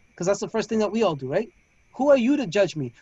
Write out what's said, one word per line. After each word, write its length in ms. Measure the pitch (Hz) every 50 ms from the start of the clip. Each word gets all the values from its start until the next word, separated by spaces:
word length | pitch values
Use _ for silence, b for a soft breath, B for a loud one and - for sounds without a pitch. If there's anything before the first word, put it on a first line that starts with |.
| _ _ _
'Cause 120 | - 175 180
that's 120 | 202 202
the 100 | 220 170
first 200 | - 220 202 -
thing 100 | 226 220
that 120 | 214 196
we 120 | 196 226 226
all 120 | 185 156
do, 120 | 139 135 131
right? 220 | 143 185 226 - - _ _ _ _ _ _ _ -
"Who 160 | - 262 294
are 80 | 285 269
you 200 | 220 247 294 277
to 100 | 262 180
judge 280 | 156 202 196 175 -
me? 180 | 156 135 120 - b